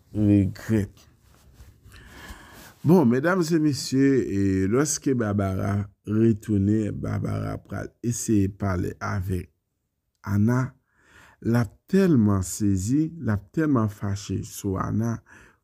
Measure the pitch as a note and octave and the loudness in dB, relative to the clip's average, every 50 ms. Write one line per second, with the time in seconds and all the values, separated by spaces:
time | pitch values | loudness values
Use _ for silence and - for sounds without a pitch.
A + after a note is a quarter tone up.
0 | _ _ - G#2 G#2+ G2+ G#2 G2+ F#2+ G2 G2+ - - - A2+ G#2+ F#2 - - - | _ _ -4 0 4 4 6 4 4 2 -2 -6 -4 -2 0 0 0 -2 -8 -18
1 | - _ _ _ _ _ _ _ _ _ _ - - - - _ - - - - | -20 _ _ _ _ _ _ _ _ _ _ -20 -20 -20 -20 _ -20 -20 -20 -20
2 | - - - - - - - - - - - - - - - _ - C3 F3 F#3+ | -20 -20 -20 -20 -20 -20 -20 -20 -20 -20 -20 -20 -20 -20 -12 _ 2 4 6 6
3 | C#3+ A2+ A#2+ C3 D3 E3+ F#3 F#3 E3+ D#3 F3 D#3+ D3+ D3+ C3+ - - - C3 C3+ | 6 6 4 2 2 2 2 2 2 2 2 2 2 2 0 -2 -4 -2 0 2
4 | C3+ C#3 C#3 B2 F#2+ C2+ G2 G2 G2 G2 F#2+ F#2+ F#2+ F#2+ G#2+ C3 D#3 D3 - - | 4 4 4 2 0 0 0 0 0 2 2 2 0 0 0 0 0 -2 -4 -4
5 | - C#3+ C3 A#2+ A2+ G#2 G2+ G#2 G2 F#2+ F#2+ G2 G2+ G2+ G2+ G2+ G2+ - _ _ | -2 -2 0 0 0 -2 0 -2 -2 -2 -4 -4 -4 -2 -2 -4 -4 -8 _ _
6 | - G2 G#2+ A2 A2+ A2+ A2 G#2+ - - G#2+ G2+ G2 G2+ G#2+ A2 G#2+ G#2 G#2 - | -8 -2 0 2 4 4 2 0 -2 -2 0 2 2 2 2 0 0 -4 -6 -6
7 | - G#2+ G#2 G#2 G#2 G#2+ G#2+ G#2+ G#2 G#2+ G#2+ G#2 - - G2+ G#2 G#2 - _ _ | -6 -6 -6 -4 -4 -4 -6 -6 -6 -6 -8 -10 -12 -12 -10 -10 -10 -12 _ _
8 | - A#2+ A#2+ - - - A2 G2+ G2 F#2+ G2 - G2+ G2 F#2 F2+ G2 F#2+ - - | -6 -6 -6 -4 -2 0 0 0 0 0 -2 -4 -4 -4 -2 -2 -4 -6 -8 -8
9 | G2+ G#2 G#2 G2+ F2+ F#2+ F#2 F2 - - _ _ _ _ _ _ _ _ _ _ | -8 -6 -6 -6 -4 -4 -6 -6 -8 -12 _ _ _ _ _ _ _ _ _ _
10 | _ _ _ _ - G2+ G2+ G2+ G#2 A2+ B2 B2+ C3 C3 - _ _ _ _ _ | _ _ _ _ -6 -2 0 2 2 2 2 0 -2 -4 -8 _ _ _ _ _
11 | _ _ _ - - - _ - - A2 A#2 A#2+ A#2 - - _ _ - - F#3+ | _ _ _ -20 -20 -20 _ -8 -2 0 0 0 0 -2 -8 _ _ 0 2 2
12 | G3 F3+ D#3+ B2+ G#2 G#2 G2+ F#2+ F2+ - - - G#2+ G2+ G2 F#2 F#2+ G#2+ C3 D3+ | 4 4 4 4 4 4 2 2 -2 -4 -4 -2 0 0 0 0 0 0 0 0
13 | D#3+ - E3 E3 B2 A#2 G#2 G2 - - - D#3+ D#3 D3+ C#3 A#2 A2 G#2 G#2 - | -2 -2 -6 -8 -4 -4 -4 -4 -6 -6 -4 -2 0 2 2 2 2 0 -4 -6
14 | - G2+ G2 G2+ - - G2 G2+ - - - - - G2+ F#2+ - - A2 G#2+ G#2 | -6 -6 -6 -6 -6 -6 -6 -6 -6 -10 -12 -8 -6 -4 -4 -4 -4 -4 -2 -2
15 | A2+ A#2 A2+ A2+ - _ - - - _ _ _ | -2 -4 -4 -8 -10 _ -20 -20 -20 _ _ _